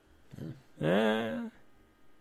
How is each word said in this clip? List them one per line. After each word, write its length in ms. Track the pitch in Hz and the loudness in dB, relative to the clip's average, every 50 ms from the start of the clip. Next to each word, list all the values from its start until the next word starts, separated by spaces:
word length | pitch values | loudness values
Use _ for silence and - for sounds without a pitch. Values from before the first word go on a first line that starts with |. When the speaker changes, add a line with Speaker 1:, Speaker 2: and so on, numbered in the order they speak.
| _ _ - - - - - - - 160 143 - - - - - | _ _ -20 -20 -20 -20 -14 -12 -12 -12 -12 -14 -18 -20 -8 -2
Speaker 1:
Eh. 560 | 151 156 180 208 226 214 220 226 233 226 226 240 | 2 2 4 4 4 2 2 0 0 -2 -4 -6
Speaker 2:
What 100 | 233 226 - - - - - - - - _ _ - - - - | -6 -8 -10 -16 -20 -20 -20 -20 -20 -20 _ _ -20 -20 -20 -20